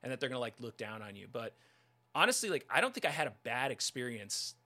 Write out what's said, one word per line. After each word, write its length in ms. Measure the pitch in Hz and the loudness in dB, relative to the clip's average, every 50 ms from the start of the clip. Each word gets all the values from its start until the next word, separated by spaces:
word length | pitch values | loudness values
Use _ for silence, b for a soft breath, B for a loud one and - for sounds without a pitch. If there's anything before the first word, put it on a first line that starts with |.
and 80 | - 123 | -6 -6
that 80 | 131 117 | -4 -4
they're 100 | 139 131 | -4 -4
gonna, 120 | 131 127 | -2 -4
like, 180 | 120 113 113 - | -4 -6 -6 -8
look 180 | 120 117 - | -12 -12 -8
down 240 | - 113 104 110 110 | -8 -8 -8 -8 -10
on 140 | 107 104 98 | -10 -12 -12
you. 140 | 101 98 98 | -14 -16 -10
But 280 | 120 117 113 110 - b b b b b b b b b _ _ | -8 -8 -8 -8 -10 b b b b b b b b b _ _
honestly, 380 | _ 147 170 233 247 - - 208 | _ 4 6 6 6 2 2 2
like, 160 | 175 135 - - | 0 0 0 4
I 120 | - 143 | 6 6
don't 120 | 208 262 | 6 6
think 120 | 247 262 - | 2 0 0
I 60 | - | 0
had 180 | 151 160 151 131 | 2 2 0 0
a 80 | 101 - _ | -2 -6 _
bad 260 | 123 117 123 127 139 | -4 0 0 0 0
experience 880 | 127 - - - - 131 123 123 117 107 104 101 - - - - - _ _ | 0 0 -2 -4 -2 -4 -4 -4 -4 -6 -6 -6 -4 -4 -4 -6 -10 _ _